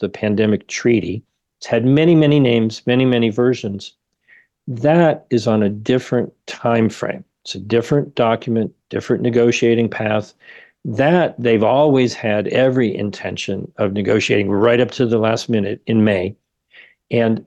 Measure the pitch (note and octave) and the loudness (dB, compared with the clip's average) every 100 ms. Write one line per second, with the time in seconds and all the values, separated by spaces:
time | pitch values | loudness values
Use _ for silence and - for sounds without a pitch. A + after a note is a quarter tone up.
0 | G2 - G#2+ G#2 G#2+ G2+ - - B2 A#2 | -8 -4 -2 0 2 0 -4 -4 0 0
1 | E2+ G#2+ - _ _ _ - A#2 B2 C#3 | 0 -8 -12 _ _ _ -4 0 2 2
2 | E3 E3 D3 D3 C3 A#2 A2 - - B2 | 4 4 4 4 4 2 0 -4 -2 0
3 | C3 B2 A2+ A2+ B2 B2 G#2+ G2 - _ | 2 2 0 0 0 0 -6 -10 -14 _
4 | _ _ _ _ _ _ - A#2+ C#3+ E3 | _ _ _ _ _ _ -12 -4 0 4
5 | E3 - - A#2+ A2+ A2 G2+ G#2 G#2+ B2+ | 2 0 -2 -2 0 0 0 -2 -2 -2
6 | - B2 - _ - - A#2+ A#2 A2+ - | 0 -4 -4 _ -20 -6 -2 0 0 -2
7 | G#2+ G2 - _ - G2 G2+ A#2 A#2 D3 | -8 -10 -14 _ -16 -14 -2 -2 2 0
8 | C#3 - A#2 A2+ - A2+ A2 - - G#2+ | -2 -2 0 0 -2 -4 -4 -8 -10 -8
9 | - A#2+ B2 A#2 A#2+ A#2 A#2 A#2 A2+ - | -2 -2 0 2 2 2 2 2 0 -2
10 | A2 G#2+ G#2 _ - - - _ - A2 | -4 -4 -6 _ -20 -20 -20 _ -10 -2
11 | C#3 F3 D#3+ - A#2+ A2+ G#2+ C3 D3+ C3+ | 2 2 0 -2 0 2 2 4 4 4
12 | B2 - A2+ G#2 G2 A#2+ C3 C3 A2+ F#2+ | 2 -2 -2 -2 -2 0 2 2 0 -2
13 | G#2 F#2+ F#2+ G2 - F#2+ - - G#2+ G2 | -6 -8 -10 -10 -8 -8 -8 -4 -4 -2
14 | G2 A2 - G#2+ G2 G2 A#2 A#2+ B2 - | 0 0 0 0 0 2 2 2 0 0
15 | A#2+ A2+ A2 A2+ - A2+ G2+ G#2 - A2+ | 0 0 0 -2 -2 -2 -2 -6 -2 2
16 | G#2+ G2 F#2 G#2+ _ _ _ _ - _ | 2 2 -4 -8 _ _ _ _ -20 _
17 | - A#2+ A2+ A2 | -4 0 0 -2